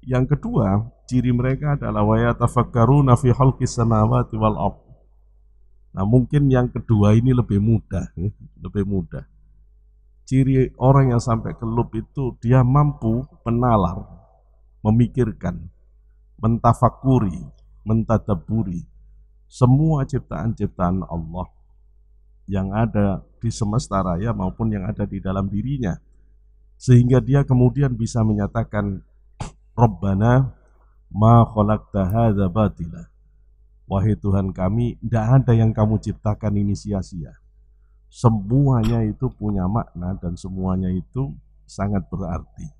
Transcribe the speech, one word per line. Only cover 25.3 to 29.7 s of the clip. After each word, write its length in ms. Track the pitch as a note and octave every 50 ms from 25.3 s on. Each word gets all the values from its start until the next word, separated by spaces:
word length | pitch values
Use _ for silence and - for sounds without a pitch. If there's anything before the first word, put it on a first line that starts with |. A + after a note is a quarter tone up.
| F#2+ G2 G2 G2 G2
dirinya. 400 | G2+ G#2 B2+ C#3+ C3+ B2 F#2+ - - _ _ _ - _ _ _ _ _ _ _ _ _ _ _ _
Sehingga 400 | - - B2+ A#2+ A#2+ B2 C3 B2+
dia 240 | A#2+ A2 C3 C#3+ C#3
kemudian 480 | C#3 C3+ - B2 B2+ A#2+ C3+ C#3+ C3+ B2
bisa 320 | A2 A2+ A2 - B2 A2
menyatakan, 800 | A2 G#2+ G#2 G2+ G2 - A#2 A2 - - G#2 G2+ G2+ G2 F#2 - _ _ _ _ _ _ _ - - - _ _ _